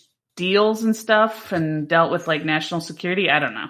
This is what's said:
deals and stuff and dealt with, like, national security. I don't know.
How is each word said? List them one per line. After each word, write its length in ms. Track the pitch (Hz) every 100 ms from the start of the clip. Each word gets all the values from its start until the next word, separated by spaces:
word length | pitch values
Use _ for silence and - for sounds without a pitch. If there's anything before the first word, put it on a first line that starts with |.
| _ _ _ -
deals 480 | 180 196 214 220
and 120 | 226 220
stuff 560 | - 214 220 - -
and 360 | 180 160 156 151
dealt 240 | 165 160
with, 160 | 165 170
like, 180 | 156 156
national 360 | 151 - 170
security. 480 | - 165 175 185 170
I 100 | 147
don't 140 | 135 110
know. 120 | -